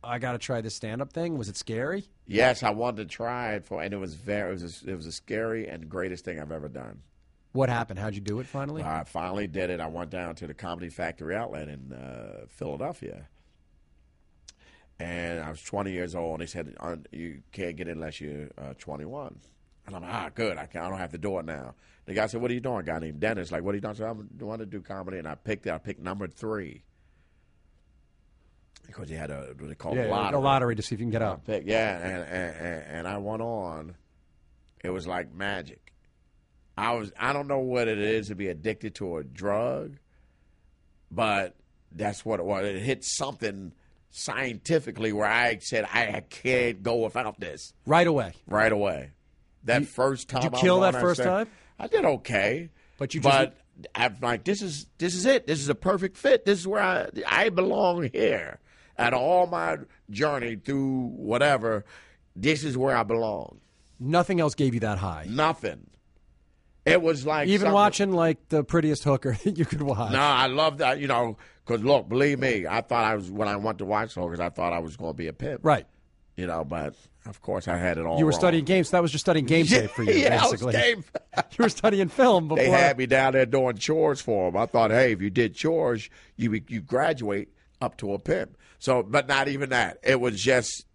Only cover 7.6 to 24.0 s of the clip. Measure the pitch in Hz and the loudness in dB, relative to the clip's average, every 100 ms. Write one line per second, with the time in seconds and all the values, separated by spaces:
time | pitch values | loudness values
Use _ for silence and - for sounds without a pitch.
7.6 | 131 120 117 95 107 101 98 107 127 139 | 0 0 -6 -6 -8 -8 -8 -8 -8 -8
8.6 | 139 156 80 78 76 85 87 98 104 82 | -8 -8 -6 -6 -6 -8 -6 -6 -6 -4
9.6 | 90 90 82 82 85 90 87 85 85 73 | -4 -4 -6 -8 -8 -8 -8 -10 -12 -12
10.6 | 87 85 87 - 82 82 78 98 117 64 | -8 -8 -8 -8 -8 -6 -6 -6 -6 -8
11.6 | 76 71 65 64 65 62 52 50 58 - | -10 -12 -14 -14 -14 -14 -14 -16 -20 -12
12.6 | 85 73 139 170 - 50 - _ _ _ | -8 -6 -8 -10 -14 -14 -18 _ _ _
13.6 | _ _ _ _ _ _ _ _ - _ | _ _ _ _ _ _ _ _ -20 _
14.6 | _ _ _ _ 82 87 85 85 78 78 | _ _ _ _ -10 -8 -6 -6 -8 -12
15.6 | - 101 98 90 90 87 82 80 85 87 | -8 -6 -4 -4 -6 -4 -6 -6 -8 -10
16.6 | 76 - - 82 71 - 85 69 - - | -10 -10 -10 -10 -12 -12 -12 -14 -18 -10
17.6 | 90 80 85 80 80 76 76 73 73 - | -8 -8 -10 -10 -10 -12 -12 -12 -14 -16
18.6 | 69 65 - 73 76 135 139 - _ _ | -16 -16 -14 -12 -12 -12 -14 -18 _ _
19.6 | _ _ - 95 87 113 87 - 113 80 | _ _ -18 -14 -10 -10 -10 -6 -6 -6
20.6 | 76 - 85 95 87 85 95 92 80 76 | -10 -10 -8 -8 -8 -8 -6 -6 -6 -10
21.6 | 64 64 _ _ - 98 110 117 123 123 | -12 -18 _ _ -8 -4 -2 -2 -4 -4
22.6 | 123 113 80 82 80 73 104 107 85 82 | -4 -6 -4 -6 -6 -4 -4 -4 -6 -6
23.6 | 87 101 101 107 | -4 -6 -6 -8